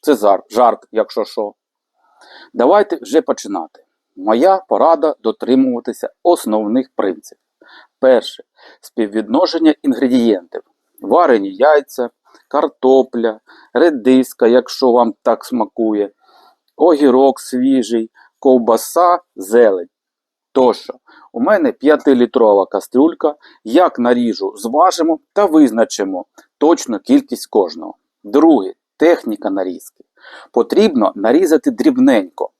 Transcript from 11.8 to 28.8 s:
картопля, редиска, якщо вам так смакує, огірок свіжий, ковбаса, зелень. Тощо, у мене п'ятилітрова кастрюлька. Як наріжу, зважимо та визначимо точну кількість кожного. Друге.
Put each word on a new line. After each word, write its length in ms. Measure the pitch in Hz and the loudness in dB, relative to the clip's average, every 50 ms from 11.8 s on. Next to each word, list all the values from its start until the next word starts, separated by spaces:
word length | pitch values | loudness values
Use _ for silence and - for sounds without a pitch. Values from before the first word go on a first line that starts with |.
| 143 _ - - 123 120 _ _ _ _ _ _ _ _ | 0 _ -10 -10 -10 -10 _ _ _ _ _ _ _ _
картопля, 920 | - 143 151 147 _ _ - 127 131 135 127 127 _ 120 113 117 110 110 _ _ _ _ _ _ _ | -4 -4 -4 -4 _ _ 0 2 4 4 2 0 _ -4 -4 -4 -4 -6 _ _ _ _ _ _ _
редиска, 760 | 123 156 175 156 127 104 127 131 131 131 - - _ 127 | -2 0 0 -2 -2 0 2 2 2 2 -2 -4 _ 0
якщо 460 | 113 120 127 117 - - - 135 127 117 | 2 2 2 0 -2 -8 -2 0 0 2
вам 220 | 123 120 113 - _ _ | 2 0 0 -4 _ _
так 220 | - 113 - - | -4 -4 -4 -6
смакує, 680 | - - 120 110 - _ - 113 110 107 104 101 98 _ _ _ _ _ _ _ _ _ _ _ _ _ | -10 -6 -6 -6 -6 _ -6 -4 -2 -2 -2 -4 -6 _ _ _ _ _ _ _ _ _ _ _ _ _
огірок 640 | _ - 175 170 143 147 139 120 127 135 139 131 - | _ 2 2 2 2 2 2 4 4 2 2 0 -2
свіжий, 720 | - - - 127 127 135 135 131 117 104 117 117 113 113 _ _ _ _ _ _ | -8 -10 -6 -4 -2 0 0 0 -2 -2 -4 -4 -4 -6 _ _ _ _ _ _
ковбаса, 800 | - 139 131 127 117 110 113 110 - - - 170 175 175 175 170 _ _ _ | 0 2 2 2 2 2 0 0 -2 -4 0 0 2 2 2 -2 _ _ _
зелень. 520 | - 95 92 107 120 120 107 98 92 87 87 _ _ _ _ _ _ _ _ _ _ _ _ _ | -16 -12 0 2 4 4 4 2 0 -6 -10 _ _ _ _ _ _ _ _ _ _ _ _ _
Тощо, 420 | 135 131 123 117 - - - - - _ _ _ _ _ _ _ | 0 0 0 0 -2 -8 -18 -18 -18 _ _ _ _ _ _ _
у 80 | 117 | -4
мене 320 | 120 165 214 202 165 127 107 | -2 0 0 0 0 -2 -4
п'ятилітрова 960 | _ - 143 151 139 - 151 135 123 120 113 - 131 117 107 101 101 95 | _ 0 0 0 2 2 0 2 2 0 0 2 2 2 4 4 2 0
кастрюлька. 680 | - - 101 - - _ 123 139 165 160 _ - 156 147 _ _ - _ _ _ | 0 -4 -8 -8 -4 _ 0 0 0 0 _ -4 -4 -4 _ _ -20 _ _ _
Як 340 | 110 117 165 180 165 - - | -2 2 2 2 2 0 -2
наріжу, 540 | 120 120 123 123 120 117 104 98 98 95 - | 0 0 0 0 0 -4 -4 -6 -8 -10 -10
зважимо 640 | 104 98 113 120 147 165 185 185 - - 330 - - _ _ _ | -8 -10 -6 0 2 2 2 2 0 -2 -2 -2 -4 _ _ _
та 120 | - 208 | -2 -2
визначимо 800 | 190 156 156 151 123 107 113 113 - - - 104 95 95 87 92 _ _ - _ _ _ _ | 0 2 2 2 2 2 0 -2 -2 -2 -8 -6 -6 -6 -10 -12 _ _ -20 _ _ _ _
точну 400 | - 151 170 - - - 113 98 | 0 0 0 0 -2 -10 -10 -10
кількість 480 | _ - - - - _ 123 - - | _ 0 0 0 0 _ -12 -12 -12
кожного. 480 | - - 110 95 175 - 85 80 - - _ _ _ _ _ _ | -4 0 0 0 0 -4 -14 -16 -18 -18 _ _ _ _ _ _
Друге. 500 | 104 101 139 151 165 151 120 95 92 - _ | -2 0 2 4 4 4 4 2 -4 -12 _